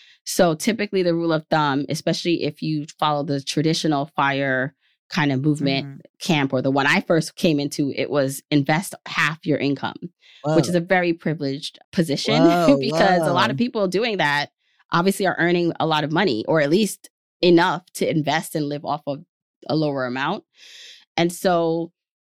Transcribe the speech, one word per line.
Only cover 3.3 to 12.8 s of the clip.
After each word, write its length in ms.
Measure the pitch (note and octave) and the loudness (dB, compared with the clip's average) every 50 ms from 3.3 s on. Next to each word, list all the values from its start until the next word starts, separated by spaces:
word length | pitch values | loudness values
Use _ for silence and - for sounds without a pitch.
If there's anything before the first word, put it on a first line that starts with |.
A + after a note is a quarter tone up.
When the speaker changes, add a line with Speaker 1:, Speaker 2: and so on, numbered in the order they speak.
| C#3 C#3 | -4 -4
Speaker 1:
traditional 680 | C3+ - - D#3 D3 D#3 D#3 - - D#3+ D3+ C#3 C#3+ - - | -4 -4 -2 0 0 0 0 0 0 -2 -2 -2 -2 -4 -2
fire 580 | - C#3+ C#3 C#3 C#3 C#3 C3+ C3 C3 C3 C3+ - _ _ _ _ _ _ - | 0 0 0 0 0 -2 0 0 -2 -2 -4 -8 _ _ _ _ _ _ -6
kind 220 | - E3+ D3 C#3+ | -2 0 2 2
of 100 | C3+ B2+ | 2 2
movement 460 | C#3 D#3 D3 D3 C#3+ C3+ C3+ C3+ C#3 | 2 0 0 0 0 -2 -2 -2 -4
Speaker 2:
Mm-hmm. 120 | C#3 C#3 - - - _ - | -6 -12 -16 -20 -20 _ -8
Speaker 1:
camp, 340 | - - D#3+ - E3+ C3+ - | -2 0 0 0 0 0 0
or 80 | B2+ | -2
the 80 | - C#3 | 0 0
one 160 | C3+ C#3 C3+ | 0 2 2
I 160 | C#3 D#3+ G3 | 4 2 2
first 340 | - - F3 D#3+ D#3 - - | 2 2 0 0 0 -2 -4
came 240 | - - E3+ D3 C#3+ | -2 0 0 2 2
into, 320 | C#3+ C#3+ - - D3 C3+ - | -2 -4 -4 -4 -4 -4 -2
it 160 | - C3+ - | -4 -4 -2
was 320 | C3+ D3 C3+ C3+ C#3 - - - | 0 0 0 -2 -4 -8 -6 0
invest 420 | D3+ D3 C3+ - D3+ F#3+ G3 - - - - | 0 2 2 2 0 0 -2 -6 -12 -16 -14
half 360 | - - - D#3+ D3 D#3+ - - | -8 -2 -2 0 0 -2 -4 -2
your 140 | D#3+ C#3+ | -2 -2
income, 380 | - B2+ C#3+ C#3 C3 - - - - - F3 _ _ _ - - - - | 0 0 -2 -2 -2 -4 -8 -8 -10 -14 -16 _ _ _ -20 -18 -8 -4
which 220 | D3 D#3 E3 D#3 | 0 2 2 2
Speaker 2:
Whoa. 40 | F3 | 2
Speaker 1:
is 60 | F3+ | 0
a 40 | F3 | -2
very 340 | E3+ F3+ F#3+ F3+ F3+ F3 E3 | 0 2 0 2 2 0 -2
privileged 680 | E3+ - E3+ D3+ E3 D3 C3+ C3+ D3+ D#3+ - - - _ _ | -2 -2 -4 -4 -2 -4 -6 -6 -6 -10 -12 -14 -16 _ _
position 520 | - - E3 D#3+ C#3 - - - - - - | -2 -2 0 0 -2 -4 -2 0 2 4 4
<laughs> 0 | |
Speaker 2:
Whoa, 340 | - - F3 - - C#4+ | 4 4 4 4 4 4
Speaker 1:
because 480 | - | 4